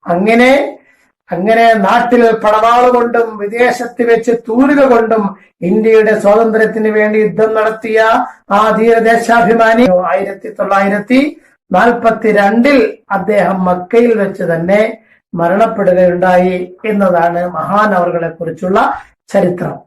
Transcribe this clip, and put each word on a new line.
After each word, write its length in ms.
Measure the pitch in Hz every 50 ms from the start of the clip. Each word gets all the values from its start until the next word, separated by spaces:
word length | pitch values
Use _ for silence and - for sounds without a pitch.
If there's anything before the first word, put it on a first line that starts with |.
| _
അങ്ങനെ, 720 | - 175 180 196 220 226 233 247 254 269 294 - - - - _ _ _ _ _ _ _ _ _ _
അങ്ങനെ 420 | 180 170 185 214 226 226 233 233 226
നാട്ടിൽ 600 | 214 196 190 220 240 233 - 254 240 233 226 220
പടവാള് 580 | - - 214 208 220 220 233 240 240 240 247
കൊണ്ടും 480 | 247 240 233 233 - 240 226 226 220 208
വിദേശത്ത് 640 | 202 202 220 233 247 247 233 - 247 233 - - 240
വെച്ച് 280 | 240 233 226 226 247 233 - - -
തൂലിക 360 | 220 240 269 294 294 277 277
കൊണ്ടും 520 | 262 240 226 226 214 226 220 202 196 - - _ _ _ _
ഇന്ത്യയുടെ 600 | 175 180 202 214 220 220 220 220 214 214 214 -
സ്വാതന്ത്ര്യത്തിന് 680 | - 202 208 226 226 220 214 220 220 214 - 220 214 220
വേണ്ടി 300 | 214 214 208 208 214 214
യുദ്ധം 360 | 214 208 165 - 220 220 220
നടത്തിയ 480 | 220 214 220 220 - - 226 220 220 220 220 226 254 254 - - _ _ _
ആ 200 | 196 202 214 220
ധീരദേശാഭിമാനി 1120 | 208 202 220 233 226 226 220 226 233 233 - - 233 240 226 226 226 226 226 220 226 233 240
ആയിരത്തി 680 | 277 - - - 165 175 190 196 202 196 190 - -
തൊള്ളായിരത്തി 920 | - - 196 190 196 196 196 202 202 208 202 - 247 262 285 311 - - _ _ _ _ _ _ 185
നാൽപത്തിരണ്ടിൽ 1300 | 180 220 233 240 - - 226 226 - - 214 202 202 202 202 214 240 240 285 277 262 220 - - - _ _
അദ്ദേഹം 540 | 202 190 180 208 208 202 180 175 190 185 185
മക്കയിൽ 540 | 180 180 180 - - - 226 240 240 226 208
വെച്ച് 240 | 196 185 185 - 190
തന്നെ 560 | 165 170 165 165 175 196 208 220 220 240 - _ _ _ _ _ _ -
മരണപ്പെടുകയുണ്ടായി 1400 | 170 170 170 185 208 226 220 - 202 196 180 180 180 185 180 180 175 180 185 185 180 180 185 180 180 180 - - _ -
എന്നതാണ് 640 | 220 208 202 202 185 175 170 165 175 175 175 180 175
മഹാനവറുകളെ 800 | 175 156 156 - 190 208 214 214 196 180 175 175 165 170 165 165
കുറിച്ചുള്ള 720 | - - 170 160 - - 196 180 190 220 254 - - - - _ _ _ _ _
ചരിത്രം. 520 | - 202 180 180 180 - 170 151 - - _